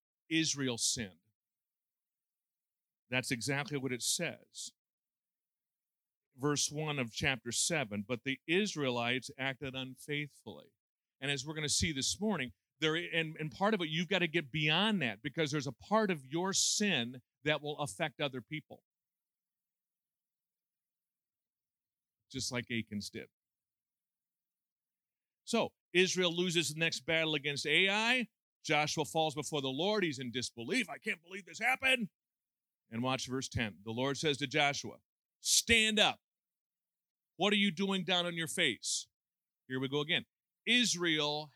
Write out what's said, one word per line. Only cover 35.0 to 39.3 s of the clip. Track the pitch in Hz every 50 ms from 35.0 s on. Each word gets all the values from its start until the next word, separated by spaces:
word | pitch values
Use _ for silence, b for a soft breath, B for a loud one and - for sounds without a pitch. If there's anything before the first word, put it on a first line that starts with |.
| _ _ _ _ _ _ _ _
"Stand | - - - - - - 233 226 220 220 220 208
up. | 202 160 110 - _ _ _ _ _ _ _ _ _ _ _ _ _ _ _ _ _ _ _ _ _ _ _ -
What | 170 202 214
are | 208
you | 202 202
doing | 170 147 196 190 196 190 180
down | 156 185 180 175 175
on | 170
your | 170 165 147
face?" | - - 175 151 107 - - - - - - - _ _ _ _